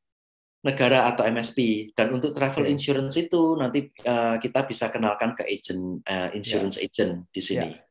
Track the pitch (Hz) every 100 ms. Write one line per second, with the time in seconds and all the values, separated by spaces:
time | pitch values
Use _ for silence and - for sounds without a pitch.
0 | _ _ _ _ _ _ 139 135 123 131
1 | 120 120 113 117 113 - 117 107 107 -
2 | 113 127 147 139 135 147 143 143 - 135
3 | 135 156 170 175 165 160 127 139 139 _
4 | 120 120 117 113 117 131 139 117 113 113
5 | 110 104 117 123 - 101 - 92 90 90
6 | - 95 90 107 104 107 98 - 95 -
7 | 98 87 87 95 - 92 82 78 _